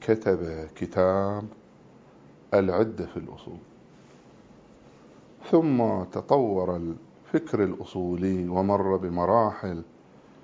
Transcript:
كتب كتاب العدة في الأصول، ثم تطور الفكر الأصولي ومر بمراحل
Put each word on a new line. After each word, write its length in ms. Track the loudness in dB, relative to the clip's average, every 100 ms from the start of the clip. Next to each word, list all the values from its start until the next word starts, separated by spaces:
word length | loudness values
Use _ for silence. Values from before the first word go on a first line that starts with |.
كتب 680 | 0 2 2 0 -2 -8 -10 -10
كتاب 680 | -4 2 4 2 0 -4 -8 -14 -20 -20 -20 -20 -20 -20 -20 -20 0
العدة 520 | 2 4 2 0 -2 -10
في 100 | -10
الأصول، 420 | -12 -14 -16 -16 -18 -20 -20 -20 -20 -20 -20 -20 -20 -20 -20 -20 -20 -20 -20 -20 -20 -20 2
ثم 520 | 4 4 2 2 0
تطور 760 | -4 -8 2 2 4 0 -2 -4
الفكر 880 | -6 -10 -18 -20 -4 -2 0 0
الأصولي 840 | 0 -2 -8 -6 -4 -2 0 -2 -2
ومر 480 | 0 2 2 2 -2
بمراحل 880 | -2 0 2 4 2 -2 -8 -8 -12 -20 -20 -20 -20 -20